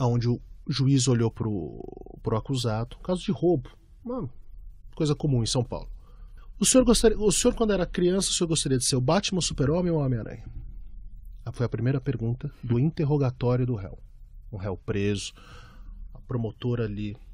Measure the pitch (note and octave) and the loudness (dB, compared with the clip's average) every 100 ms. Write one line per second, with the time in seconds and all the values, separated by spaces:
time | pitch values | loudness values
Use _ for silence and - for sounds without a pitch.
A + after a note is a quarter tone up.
0 | B2+ A#2+ A#2 A#2+ - - - B2+ C3 C#3 | 2 2 2 0 -2 -16 -6 0 4 6
1 | B2 A#2+ A2+ - A2+ G#2 D2+ A1+ - - | 6 4 4 0 -4 -2 -4 -8 -12 -14
2 | - - - A2 - C3+ A#2+ G#2+ A#2 - | -16 -8 -2 -2 0 -2 0 0 -2 -8
3 | - F3+ - D#3 E3+ E3+ - - - - | -4 -2 0 2 4 2 0 -16 -20 -18
4 | - B3+ D#3+ - - - - - - - | -8 -6 -6 -10 -16 -14 -16 -16 -18 -2
5 | D#3 D3 D3+ B2+ A2 C3+ A#2 D#2+ - - | 0 2 2 2 2 0 -2 -4 -10 -14
6 | - - - - - - G3+ C4 A#3+ A3 | -16 -18 -18 -18 -16 0 6 6 8 8
7 | A3+ G#3+ G#3 - B3 A#3+ A3 G3 F3 - | 6 6 2 4 2 2 2 2 0 2
8 | F3 F#3+ F#3 - E3+ D#3+ D3+ C3 - C3 | 2 4 2 0 2 0 2 2 2 2
9 | B2+ F3 - F#3 - - C3+ E3 F3+ D#3+ | 4 2 2 0 -2 0 2 2 2 2
10 | C#3 A#2 G#2+ - - - - - - - | 2 0 -2 -10 -12 -12 -12 -12 -14 -14
11 | - - - - - - A#2 A2+ A#2 C#3 | -14 -14 -14 -12 -12 -4 -2 0 0 0
12 | C3+ A#2+ A2+ A#2+ D3 - A#2+ A#2+ C#3+ - | -2 -2 -2 -2 -6 -8 0 2 2 2
13 | D3+ D3 C3+ B2 A#2+ B2 B2 A#2 F#2 - | 0 2 2 0 0 2 0 -2 -6 -12
14 | - - - - - G#2 G2 F#2 - G2 | -18 -20 -20 -18 -12 -8 -6 -6 -4 0
15 | G2+ G2+ - - - - - - - - | 2 0 -4 -12 -20 -18 -18 -16 -16 -14
16 | - - - B2 A2+ - B2 A#2+ A2 G2+ | -16 -16 -6 -4 -4 -4 -4 -2 -2 -2
17 | G#2+ G#2 - | -6 -8 -14